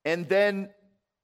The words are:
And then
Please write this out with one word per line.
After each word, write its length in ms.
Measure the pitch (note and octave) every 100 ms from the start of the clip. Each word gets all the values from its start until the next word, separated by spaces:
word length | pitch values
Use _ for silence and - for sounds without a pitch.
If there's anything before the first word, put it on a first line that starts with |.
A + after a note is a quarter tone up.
And 240 | D3 E3+ D#3
then 460 | F#3+ G#3 G3 G3 _ _ _ _ _